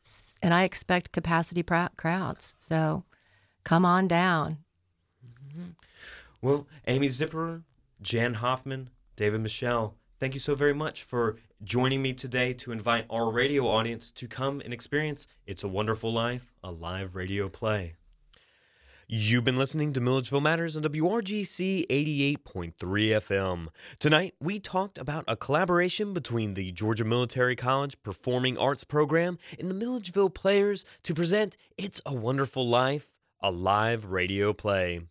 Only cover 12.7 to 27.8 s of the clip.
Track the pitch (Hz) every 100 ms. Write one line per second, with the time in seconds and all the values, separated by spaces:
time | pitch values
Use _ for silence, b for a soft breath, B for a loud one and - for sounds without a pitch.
12.7 | 113 117 117 110 113 113 117 135 143 117
13.7 | 110 113 117 - - 117 - 135 139 -
14.7 | 120 - 143 151 143 - _ - 95 101
15.7 | 95 110 110 113 113 117 123 - _ 90
16.7 | 82 82 95 95 92 92 101 98 - 110
17.7 | 104 85 82 _ _ _ b b b b
18.7 | b b b b 113 107 123 120 127 135
19.7 | 156 151 131 123 131 117 143 147 165 165
20.7 | 156 151 151 170 233 190 208 190 - 190
21.7 | 190 - 135 151 143 139 147 - 92 85
22.7 | - 90 101 110 107 - 98 95 87 82
23.7 | B B B 151 151 180 - 147 202 -
24.7 | 185 202 - 135 151 - 113 - 151 180
25.7 | 175 180 - 208 180 - 117 107 95 92
26.7 | 87 107 110 110 120 120 131 123 123 123
27.7 | 135